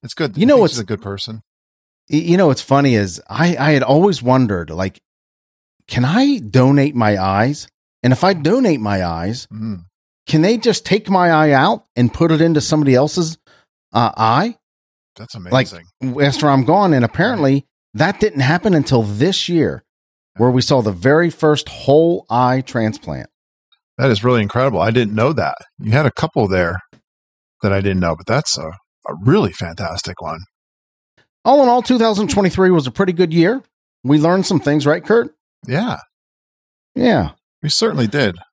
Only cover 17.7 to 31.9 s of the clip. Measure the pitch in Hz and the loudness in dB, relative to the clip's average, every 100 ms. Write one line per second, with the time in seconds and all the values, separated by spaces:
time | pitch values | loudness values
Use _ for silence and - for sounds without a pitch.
17.7 | _ _ 104 165 202 214 143 127 165 147 | _ _ -2 -2 0 -2 0 -2 0 2
18.7 | 165 131 131 107 104 156 190 - 170 113 | 0 2 0 0 -2 -2 -2 -2 0 0
19.7 | 73 _ _ _ _ _ - 120 127 120 | -4 _ _ _ _ _ 0 2 2 2
20.7 | 139 107 92 110 151 170 - 156 143 - | 0 0 -2 2 2 0 0 0 0 -4
21.7 | - - 147 165 175 - 117 123 131 131 | -8 2 4 4 0 -2 0 0 0 -4
22.7 | 120 110 104 - 69 - _ _ _ _ | -4 -4 -4 -10 -12 -12 _ _ _ _
23.7 | _ _ - 131 104 117 123 101 120 135 | _ _ -2 0 2 0 0 0 -2 -2
24.7 | 98 98 113 113 107 123 151 76 - - | 0 0 0 0 0 -2 0 -4 -6 -14
25.7 | _ 107 120 143 - 160 - 104 92 85 | _ -2 0 0 -2 -4 -2 0 0 -2
26.7 | 92 - _ _ _ _ _ _ _ 107 | -4 -12 _ _ _ _ _ _ _ -2
27.7 | 98 98 92 87 82 - 123 156 - 80 | -2 -2 -2 -2 -4 -4 -4 -2 -6 -8
28.7 | 90 _ _ - 73 104 196 120 - 87 | -16 _ _ -14 -4 0 2 0 -4 -10
29.7 | 82 90 87 - 90 78 80 95 _ _ | -8 -10 -8 -10 -12 -12 -12 -14 _ _
30.7 | _ _ _ _ _ _ _ - 285 254 | _ _ _ _ _ _ _ 2 4 4
31.7 | 247 240 | 2 2